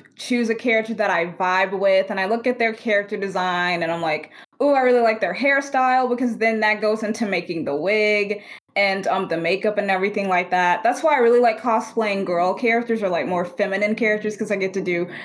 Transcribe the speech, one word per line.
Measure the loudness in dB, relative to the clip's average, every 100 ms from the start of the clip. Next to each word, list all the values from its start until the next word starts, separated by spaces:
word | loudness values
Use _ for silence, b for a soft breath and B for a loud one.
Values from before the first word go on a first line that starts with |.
| -18 -12
choose | -2 0 0
a | -2
character | 0 0 0 -2
that | 0
I | 0 -2
vibe | -2 0 2 0 0
with, | 2 2 2
and | -2
I | -2
look | 0 -2
at | 0
their | 0
character | -2 0 0 0 -6
design, | -4 -2 -2 0 0 -2
and | -2
I'm | -2
like, | -2 -4 -6 B B -2
"Ooh, | 2
I | 4
really | 4 4
like | 4 2
their | -2 0
hairstyle," | 0 0 0 0 2 2 0
because | 0 -2 0
then | 0 2
that | 0 0
goes | 0 0
into | -2 -2 -2
making | -2 -4 -6 -4
the | -2
wig | 0 2 2 2 0 -6 B B _ -2
and, | 0 0 0
um, | -2 -2
the | -2
makeup | 0 0 0 -2
and | 0
everything | 0 0 -2 0
like | 0 0
that. | 2 2 2
That's | 0 2
why | 2 4
I |
really | 6 6
like | 4 2
cosplaying | 0 0 -2 -2 -2 -2 -2
girl | 0 0
characters | 0 0 0 0 -2
or, | 0
like, | -2 -2
more | -2
feminine | -4 -2 -2 0 -2 0
characters, | 0 0 -2 -6
'cause | -4
I | -2
get | -2 -2
to |
do, | -2 -2 -4 B